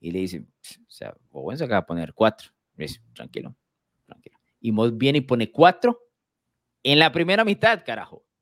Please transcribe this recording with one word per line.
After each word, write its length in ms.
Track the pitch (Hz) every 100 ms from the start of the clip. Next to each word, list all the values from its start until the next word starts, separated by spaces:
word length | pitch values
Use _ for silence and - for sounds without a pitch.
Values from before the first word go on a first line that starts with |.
y 120 | 82
le 80 | 92
dice, 260 | 92 87 - _ - -
"O 120 | _
sea, 240 | - - - _
Owens 300 | 69 73 147
acaba 220 | 131 98
de 40 | -
poner 280 | 85 80
cuatro". 360 | - 110 - - _ _ -
Y 40 |
dice, 200 | 78 - _
"Tranquilo, 420 | - - - - - _ _ _ _ -
tranquilo". 320 | - - _ _ _
Y 120 | 117
Moss 240 | 110 120 110
viene 220 | 135 143
y 40 |
pone 280 | 131 120 107
cuatro 500 | - 175 - 240 233 _ _ _ _ _ _ _ _
en 160 | 135 147
la 140 | 160
primera 320 | 165 170 208
mitad, 380 | 214 202 220 214
carajo, 400 | - 110 - - _ _